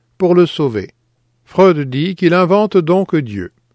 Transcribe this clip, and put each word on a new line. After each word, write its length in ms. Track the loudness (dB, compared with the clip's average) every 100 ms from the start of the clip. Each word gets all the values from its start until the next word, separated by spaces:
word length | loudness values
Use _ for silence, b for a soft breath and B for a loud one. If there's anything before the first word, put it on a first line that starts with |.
| _ -4
pour 180 | 2 2
le 100 | 2
sauver. 440 | 0 -4 -4 -8 _ _ _ _ _
Freud 360 | _ 2 2 2
dit 340 | -2 -4 -4
qu'il 180 | -2 0
invente 440 | 2 2 0 0 0
donc 400 | 0 0 0 -4
Dieu. 360 | -4 -8 -10 -14 _